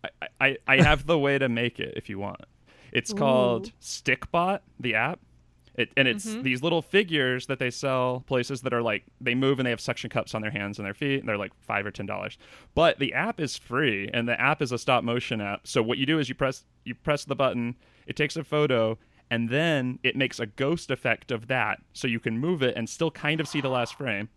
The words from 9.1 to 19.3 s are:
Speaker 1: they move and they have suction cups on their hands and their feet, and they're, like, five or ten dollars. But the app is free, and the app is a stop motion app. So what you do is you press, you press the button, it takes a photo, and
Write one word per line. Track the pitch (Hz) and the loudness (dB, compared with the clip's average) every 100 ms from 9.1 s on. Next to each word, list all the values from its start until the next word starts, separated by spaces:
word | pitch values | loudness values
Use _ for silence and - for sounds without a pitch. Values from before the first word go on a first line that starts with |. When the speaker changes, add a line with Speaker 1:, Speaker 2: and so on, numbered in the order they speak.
| _ | _
Speaker 1:
they | 127 | -2
move | 123 135 135 | 2 2 2
and | |
they | 127 | 0
have | 113 | -2
suction | - 120 117 | -4 -6 -2
cups | 123 - | -4 -2
on | 110 | -4
their | 107 | -4
hands | 101 101 104 | -4 -6 -6
and | |
their | 98 | -8
feet, | 101 143 135 | -4 -2 0
and | 120 | 0
they're, | 104 | -4
like, | 95 _ | -4 _
five | - 104 101 | -4 -2 -2
or | |
ten | - | -8
dollars. | 101 98 98 - - - - | -6 -6 -8 -12 -20 -20 -4
But | - 165 - | 4 4 4
the | 131 | -2
app | 127 196 233 | -2 -4 -4
is | 147 - | -6 -8
free, | - 123 147 98 98 | -4 0 0 0 -2
and | 117 117 | -2 -2
the | 117 | 0
app | 131 156 | 0 2
is | 131 | -2
a | 120 | -2
stop | - 123 | 2 2
motion | 117 120 - 113 | 2 -2 -2 -4
app. | 101 101 - | -4 -6 -2
So | - | 0
what | 113 113 | 2 0
you | |
do | 131 160 | 2 0
is | 139 | 0
you | |
press, | 131 135 131 _ _ | 0 -2 -2 _ _
you | - | -14
press | 120 - 147 | -8 -2 -2
the | - 139 | -2 0
button, | 131 120 120 120 _ _ - | 2 2 -4 -6 _ _ -12
it | - | -2
takes | 147 165 | -2 -2
a | |
photo, | 143 151 147 123 110 113 _ _ | -2 2 4 4 2 0 _ _
and | _ | _